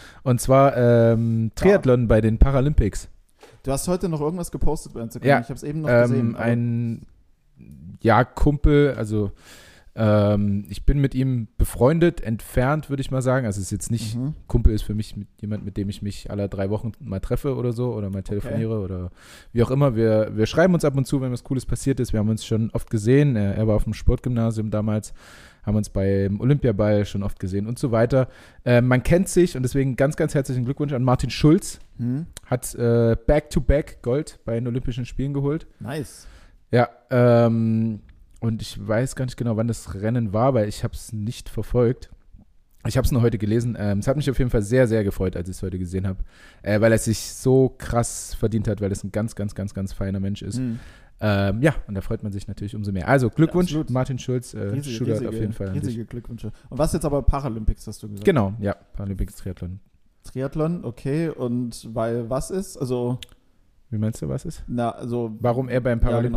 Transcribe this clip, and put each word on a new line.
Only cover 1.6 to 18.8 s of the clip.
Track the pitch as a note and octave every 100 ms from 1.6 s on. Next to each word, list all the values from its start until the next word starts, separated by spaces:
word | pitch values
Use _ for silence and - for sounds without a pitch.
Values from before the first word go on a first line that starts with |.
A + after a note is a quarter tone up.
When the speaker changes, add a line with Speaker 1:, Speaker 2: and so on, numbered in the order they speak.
| F#3 G3 C3 B2+
Speaker 2:
Ja. | A#2
Speaker 1:
bei | A2
den | A2 A2
Paralympics. | C#3 C#3 C#3 D3+ G#2 - - - _ _ - -
Speaker 2:
Du | -
hast | C#3 -
heute | F3+ F#3
noch | D#3
irgendwas | D3 F3+ F3
gepostet | C3 - D3+ -
bei | -
Instagram. | A#2 A#2+ B2
Speaker 1:
Ja. | C3+
Speaker 2:
Ich | B2
hab's | C3
eben | D3 D3+
noch | D3+
Speaker 1:
Ähm, | A#2+
Speaker 2:
gesehen, | A#2+ A#2+ A#2
aber | -
Speaker 1:
ein, | A#2 A#2+ A#2+ A#2 A#2 A#2 - _ _ _ _ _ B1 C2 D#2+ -
ja, | A2 G#2+
Kumpel, | B2+ - D3 C#3+ D#3 D3 C#3+ B2
also, | G#2+ G#2+ G2+ - - - - - -
ähm, | - A2 G#2 G#2 G#2 G#2 G2+ G2+
ich | G2
bin | - C#3
mit | C3+
ihm | B2+ C3 B2+ G#2+ -
befreundet, | A2 - B2 E3 F3 E3+
entfernt, | - A2+ - - B2+ D#3 C3+
würde | C#3
ich | C3+
mal | C3
sagen. | B2+ C3 A#2+
Also | G2+
es | F#2
ist |
jetzt | G2+ -
nicht, | A#2 A2 A#2+
Speaker 2:
Mhm. | C3 D#3 -
Speaker 1:
Kumpel | A#2 A2
ist | G#2+
für | -
mich | G#2 G#2+ -
mit, | G2+ _
jemand, | G#2 G#2
mit | G2 F#2+
dem | G2+
ich | -
mich | G2+ - -
alle | G2+ G2+
drei | G2 G2
Wochen | G#2 A2+ -
mal | B2 F#2+
treffe | - B2 C#3+ B2
oder | B2
so | A#2 B2
oder | A2+ G2+
mal | G2
Speaker 2:
Okay. | - G2+
Speaker 1:
telefoniere | B2 A2+ A2 A2